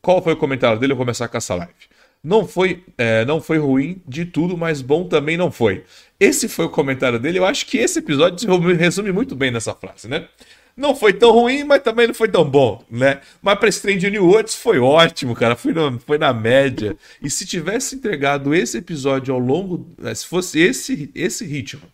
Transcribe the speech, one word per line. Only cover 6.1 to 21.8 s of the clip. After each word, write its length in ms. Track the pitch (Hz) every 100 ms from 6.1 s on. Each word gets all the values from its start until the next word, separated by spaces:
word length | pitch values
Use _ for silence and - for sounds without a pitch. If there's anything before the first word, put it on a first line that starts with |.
| _
Esse 280 | 196 285 233
foi 180 | - 165
o 40 |
comentário 480 | - 139 131 131 117
dele. 200 | 139 180
Eu 60 | 185
acho 200 | 277 -
que 120 | -
esse 200 | 359 330
episódio 380 | - 139 170 180
se 80 | 220
resume, 280 | 180 170
resume 380 | 170 175 185 214
muito 220 | 185 156
bem 160 | 131 131
nessa 240 | 117 107
frase, 320 | 98 95 - 104
né? 200 | 156 170 _ - - _ -
"Não 180 | 285
foi 180 | 269 208
tão 160 | 185 233
ruim, 320 | 226 240 269
mas 180 | 294 277
também 240 | 247 220 233
não 80 |
foi 140 | - 220
tão 160 | 185
bom", 400 | 147 139 123 98 _
né? 300 | 117 135 139 - _
Mas 180 | 190 202
pra 100 | 220
Strange 400 | 180 202 196 196
New 160 | 208 175
Worlds 280 | 214 214 -
foi 220 | 247 170
ótimo, 560 | 127 156 165 - 127
cara. 220 | 113 117 120
Foi 160 | 277
na, 260 | 165 151 120
foi 200 | - 147
na 140 | 151
média. 600 | 117 110 135 139 110 104 101 - -
E 80 | 147
se 160 | - 196
tivesse 480 | 185 151 233 254 269
entregado 580 | 226 175 139 143 139
esse 220 | 160 233 233
episódio 540 | - 156 135 135 127
ao 80 | 127
longo, 480 | 123 151 196 165 131 -
eh, 100 | 117
se 120 | 113 -
fosse 340 | 170 180 151
esse, 500 | 180 262 - 202 143
esse 320 | - 185 - 185
ritmo 360 | 143 117 -